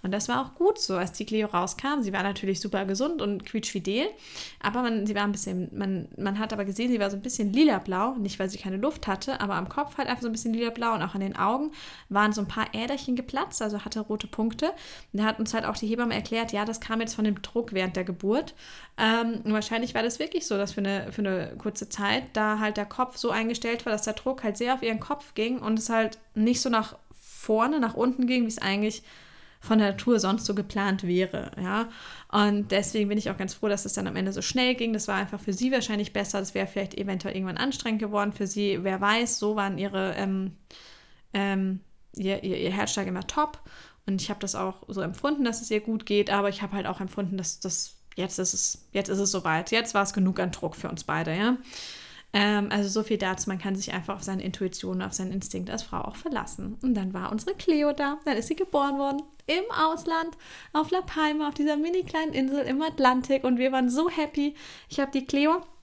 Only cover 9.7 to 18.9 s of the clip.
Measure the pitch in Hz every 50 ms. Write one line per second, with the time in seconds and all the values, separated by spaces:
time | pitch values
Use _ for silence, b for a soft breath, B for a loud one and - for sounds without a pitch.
9.7 | - 285 294 - - - 269 - 247 240 240 233 220 220 - 233 220 226 240 226
10.7 | 233 233 233 233 226 196 - 165 - 196 196 196 196 - 185 202 233 269 302 311
11.7 | 302 B B B B B B B 190 202 208 214 208 214 202 160 - 220 220 -
12.7 | - 220 226 240 277 277 - - 247 240 254 - - 269 339 - - - 226 214
13.7 | 208 208 - 208 - 220 208 - 214 214 - - - - 220 226 - - 302 330
14.7 | - B B B B B B B - 202 214 220 214 220 220 208 - 226 - -
15.7 | 208 - - 208 226 240 240 233 226 214 - - - 226 233 226 - 202 214 226
16.7 | 226 226 - - 226 226 226 226 - - 220 214 202 - - - - 233 233 233
17.7 | 196 190 185 185 175 190 185 185 180 175 - 196 220 277 311 - - B B B
18.7 | B B B B